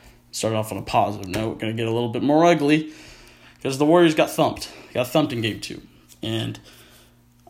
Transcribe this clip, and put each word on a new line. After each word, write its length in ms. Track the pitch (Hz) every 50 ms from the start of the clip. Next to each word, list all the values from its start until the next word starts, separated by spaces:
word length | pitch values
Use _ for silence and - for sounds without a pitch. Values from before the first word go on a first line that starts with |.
| - - - _ _ _
Started 260 | - - - 110 113
off 160 | 110 107 - 101
on 60 | 98
a 40 | -
positive 460 | - - 117 101 101 104 101 98 92
note. 300 | 87 107 110 113 - -
Gonna 160 | 113 110 113
get 120 | 113 117
a 60 | 113 113
little 160 | 117 120 117
bit 140 | 113 123 98
more 240 | 135 147 156 170
ugly, 460 | 175 170 151 143 143 151 156 156 - - - - - - - - - - - - - - _ -
'cause 140 | 131 135
the 80 | 131 147
Warriors 300 | 151 170 175 175 160 151
got 160 | 160 147 -
thumped. 400 | - - 151 120 104 - - - - - -
They 80 | - -
got 140 | 120 120 -
thumped 260 | - 160 147 - 123
in 80 | 120 110
game 180 | 107 95 98
two. 220 | - - - - - - _ _ _ _ - - -
And 360 | 110 113 110 113 113 113 - - - - - - - - - _ _ _ _ _ _ _ _ _ -